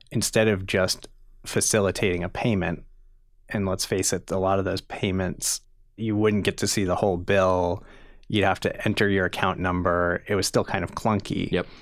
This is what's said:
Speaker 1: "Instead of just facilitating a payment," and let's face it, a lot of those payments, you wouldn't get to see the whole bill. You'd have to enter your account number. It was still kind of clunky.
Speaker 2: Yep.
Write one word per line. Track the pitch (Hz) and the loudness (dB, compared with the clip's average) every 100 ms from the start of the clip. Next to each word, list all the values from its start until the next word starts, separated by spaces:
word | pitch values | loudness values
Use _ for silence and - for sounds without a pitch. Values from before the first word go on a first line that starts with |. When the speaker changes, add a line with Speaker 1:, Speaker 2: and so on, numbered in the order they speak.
| - | -8
Speaker 1:
"Instead | 117 - 113 110 | -4 0 2 2
of | 98 95 | 2 0
just | 101 92 - - - - - - | 0 0 -2 -10 -20 -20 -18 -6
facilitating | 117 - 110 98 - 101 87 | -2 0 2 2 2 0 0
a | 87 | -4
payment," | - - 101 85 87 - - - - _ _ - | -2 0 0 0 -4 -8 -20 -20 -20 _ _ -8
and | 107 98 | -4 -2
let's | 92 - | -2 -2
face | 98 92 | -2 0
it, | 92 - | -2 -2
a | 92 | 0
lot | 95 98 | 2 2
of | 95 | 0
those | 95 | -4
payments, | - - 104 95 92 - - - - _ - - | -6 -4 -2 -2 -2 -4 -4 -4 -8 _ -20 -8
you | 113 104 | -2 2
wouldn't | 107 104 | 2 2
get | 95 92 | 0 0
to | 101 | 0
see | - | 0
the | 92 87 | 0 2
whole | 104 87 | 0 0
bill. | 87 98 92 92 90 87 - - - - - | 2 2 4 2 0 -2 -8 -20 -20 -20 -2
You'd | 104 95 | 2 2
have | 92 | 2
to | - - 113 | -2 -2 -2
enter | 101 104 | 2 2
your | 98 90 | 2 0
account | - 98 - | 0 0 0
number. | 92 90 90 87 87 87 - | 0 0 2 2 2 0 -2
It | 101 | -2
was | - | 0
still | 120 | 0
kind | 98 95 | 0 -2
of | 90 - | -4 -2
clunky. | 113 104 - 90 90 | 0 0 -2 -4 -2
Speaker 2:
Yep. | 90 - - | -4 -4 -10